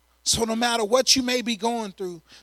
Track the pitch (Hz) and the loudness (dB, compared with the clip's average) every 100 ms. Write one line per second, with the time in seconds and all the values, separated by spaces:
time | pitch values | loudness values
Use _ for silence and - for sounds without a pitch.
0 | _ _ - 220 226 226 240 233 208 254 | _ _ -2 0 0 0 0 0 2 2
1 | - 269 247 247 233 208 226 233 208 - | 4 2 2 -2 -2 -2 -2 -2 -6 -8
2 | 185 165 _ - | -10 -10 _ -20